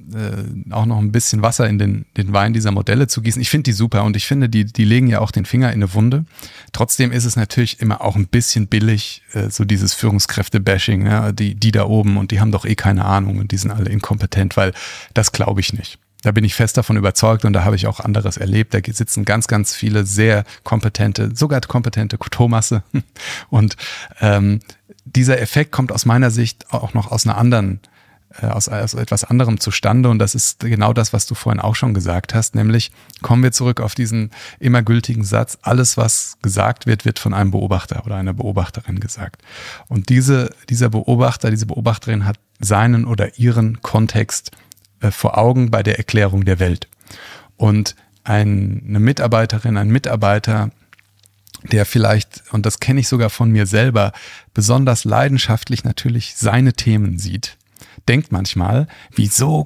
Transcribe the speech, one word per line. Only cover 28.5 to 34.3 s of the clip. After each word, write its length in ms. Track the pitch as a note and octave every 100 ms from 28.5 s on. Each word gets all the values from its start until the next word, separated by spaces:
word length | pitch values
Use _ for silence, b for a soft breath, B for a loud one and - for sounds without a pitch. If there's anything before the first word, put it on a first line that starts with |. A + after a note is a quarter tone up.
| G#2+ -
aus 240 | G#2+ G#2+
etwas 320 | A#2 A2 G2+
anderem 340 | - A#2+ B2 G#2+
zustande. 520 | - - - A#2 B2
Und 80 | A2+
das 160 | G#2+
ist 260 | A#2+ - -
genau 320 | A2+ A2+ G#2+
das, 220 | A2+ A2+
was 100 | A2
du 100 | -
vorhin 280 | A#2 - A2+
auch 140 | G#2+ A2+
schon 180 | C3
gesagt 400 | G2+ F2+ F2 -
hast. 200 | A2+ A2+
Nämlich 380 | G#2+ G#2+ A2+ - B B B
kommen 200 | - A#2+
wir 80 | B2+
zurück 280 | - B2 A#2+
auf 140 | A2
diesen 360 | - A#2 A2+ G#2+